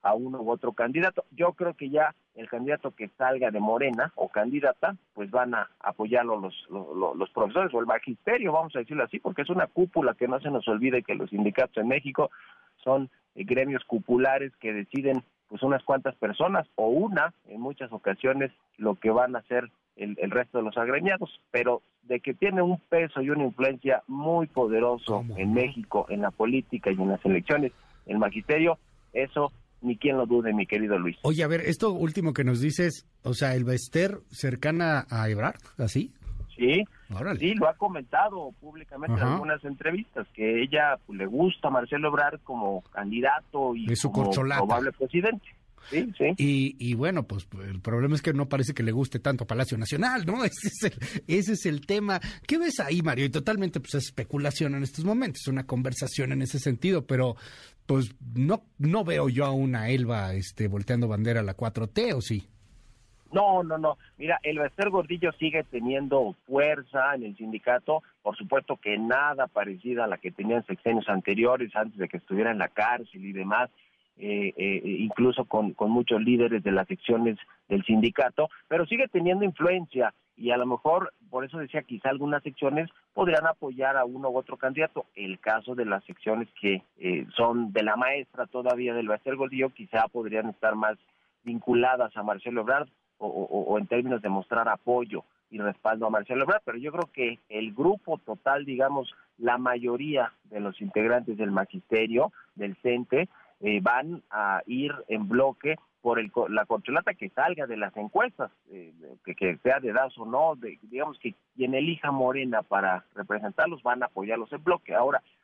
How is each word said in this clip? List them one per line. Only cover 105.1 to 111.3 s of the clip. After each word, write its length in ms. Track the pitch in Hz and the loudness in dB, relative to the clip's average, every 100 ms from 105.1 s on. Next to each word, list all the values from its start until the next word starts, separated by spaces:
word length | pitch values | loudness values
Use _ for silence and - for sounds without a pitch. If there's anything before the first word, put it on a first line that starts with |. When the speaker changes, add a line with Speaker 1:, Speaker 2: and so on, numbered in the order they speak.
| 107 101 | -4 0
Speaker 1:
bloque 480 | 120 135 135 143 160 _ _ | 4 2 2 -4 -4 _ _
por 180 | 120 117 | 0 0
el 140 | 107 | 0
co-, 160 | - 107 | -2 0
la 160 | 107 | 0
corcholata 480 | 104 110 - 147 220 | 0 -2 0 -2 -2
que 160 | 185 143 | -6 -8
salga 380 | - 156 170 131 | 0 0 0 -6
de 100 | 110 | -4
las 180 | 101 | -6
encuestas, 560 | 107 104 190 240 - 117 _ _ | -6 -4 0 -2 -2 -10 _ _
eh, 240 | 95 85 80 78 65 | -20 -18 -20 -20 -18
que, 120 | - | -14
que 240 | 87 95 85 | -4 -4 0
sea 220 | 123 135 | 0 0
de 120 | 131 | 0
Dazo 300 | 113 131 - | 0 -2 -6
o 40 | 113 | -4
no, 300 | 127 160 143 | 0 0 0
de, 220 | 117 85 | -10 -14
digamos 360 | 107 123 151 135 | -14 -8 -8 -6
que 160 | 123 | -10